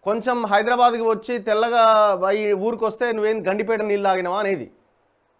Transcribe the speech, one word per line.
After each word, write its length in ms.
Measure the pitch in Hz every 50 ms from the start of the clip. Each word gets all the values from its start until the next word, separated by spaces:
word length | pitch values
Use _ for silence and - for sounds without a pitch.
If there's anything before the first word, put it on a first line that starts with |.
| _
కొంచెం 440 | 190 214 226 220 247 247 240 226
హైదరాబాద్కి 560 | 214 202 202 220 220 247 240 247 247 233 233 226
వచ్చి 360 | 226 226 214 220 - 247 240
తెల్లగా 460 | 196 220 214 214 220 233 233 240 226 226 220 214 214 208 202 185 180
అయి 260 | 190 202 214 214 208 208
ఊరికి 320 | 185 190 226 240 220 226
వస్తే 280 | 214 208 220 240 240 226
నువ్వేం 360 | 220 208 214 220 220 185 185
గండిపేట 340 | 190 208 220 196 226 214 208
నీళ్ళు 220 | 214 202 202 202
తాగినావా 360 | 196 190 185 180 180 180 202
అనేది. 320 | 214 196 196 165 120 - _ _ _ _ _ _ _ _ _ _ _ _ _ _